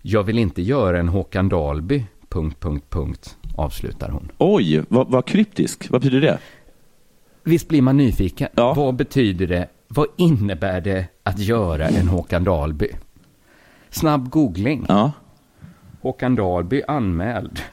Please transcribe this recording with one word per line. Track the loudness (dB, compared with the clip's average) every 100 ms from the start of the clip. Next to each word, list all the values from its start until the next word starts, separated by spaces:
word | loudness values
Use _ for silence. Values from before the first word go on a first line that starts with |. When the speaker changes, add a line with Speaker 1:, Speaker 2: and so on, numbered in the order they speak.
Speaker 1:
Jag | 0 0
vill | 2 0
inte | 0 -2
göra | -2 2 2 2
en | 0
Håkan | -2 -2 -2 0
Dahlby, | 0 -2 -4 -2 -2 -4 -14 -8
punkt, | -4 -4 -6
punkt, | -6 -6 -6
punkt", | -6 -6 -8 -14 -16 -10 -6
avslutar | -6 -6 -8 -8 -8
hon. | -8 -10 0
Speaker 2:
Oj, | 2 2 2 0 2
vad, | 0 2
vad | 0 0
kryptisk. | 0 0 -2 -4 -4 -2
Vad | 0
betyder | 2 2
det? | 2 0 -8 -20 -20 _ _ _ _ _ _ _
Speaker 1:
Visst | 0 0 2
blir | 4
man | 4 4
nyfiken. | 4 2 -2 -2 -2
Speaker 2:
Ja. | 2 2
Speaker 1:
Vad | 2 0 0
betyder | -2 2 2 0 0
det? | -2 -4 _ _
Vad | -2 -2 2
innebär | 4 4 0 -2 -4 -2
det | -2 -2 -4 _
att | -6 -4
göra | 0 0 0 0 0
en | 2 2
Håkan | 0 0 0
Dahlby? | 2 0 -2 -2 -4 -6 -16 _ _ _ _ _ _ _ _
Snabb | -2 0 0 0
googling. | 0 0 0 -2 -2 2
Speaker 2:
Ja. | 2 2 -2 -20 _ _ _ -20 -20 -20 -8
Speaker 1:
Håkan | -8 -2 0
Dahlby | 2 2 0 0 -2 -2
anmäld. | -2 0 0 -2 -4 -8 -12 -14